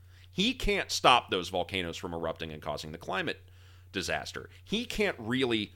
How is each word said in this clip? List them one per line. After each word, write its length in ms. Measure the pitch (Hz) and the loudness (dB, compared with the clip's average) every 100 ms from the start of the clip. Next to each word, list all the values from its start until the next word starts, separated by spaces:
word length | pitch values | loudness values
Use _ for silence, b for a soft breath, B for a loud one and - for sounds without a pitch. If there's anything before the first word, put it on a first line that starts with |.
| b b b | b b b
He 240 | - 214 | -2 0
can't 380 | 254 202 196 - | 2 2 2 0
stop 380 | - 151 120 - | 4 8 8 6
those 160 | 98 87 | 0 0
volcanoes 460 | 90 85 95 87 80 | -2 -2 -2 -4 -4
from 160 | 92 | -6
erupting 380 | 85 82 80 80 | -4 -4 -4 -8
and 100 | 78 | -8
causing 300 | 78 73 78 | -6 -6 -6
the 60 | 78 | -10
climate 420 | - 190 156 - - b b b b | -6 -4 -4 -6 -10 b b b b
disaster. 560 | 98 82 76 64 - - b | -4 -2 -2 -4 -10 -12 b
He 200 | - 214 160 | -4 -4 -2
can't 300 | - 202 - | 0 0 -2
really 560 | 110 127 127 113 98 | -2 0 2 2 0